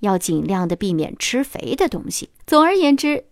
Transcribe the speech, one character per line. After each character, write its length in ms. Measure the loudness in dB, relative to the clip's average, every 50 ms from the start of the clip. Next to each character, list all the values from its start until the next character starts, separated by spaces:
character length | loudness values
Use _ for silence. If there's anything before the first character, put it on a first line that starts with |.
要 180 | -2 0 0 0
尽 260 | 0 -2 -2 -2 -2
量 220 | -2 -2 -2 0
的 80 | -2 -2
避 180 | -2 -2 -2 0
免 240 | -2 -2 -4 -6
吃 280 | -6 -6 -2 -2 -2 -2
肥 300 | -4 -6 -10 -6 -4 -2
的 120 | 0 0 0
东 220 | -2 -4 -8 -8
西。 200 | -8 -10 -10 -12 _ -14 -4
总 160 | 2 4 6 6
而 140 | 6 4
言 200 | 4 4 4 4
之， 300 | 4 2 0 -2 -2 -4 _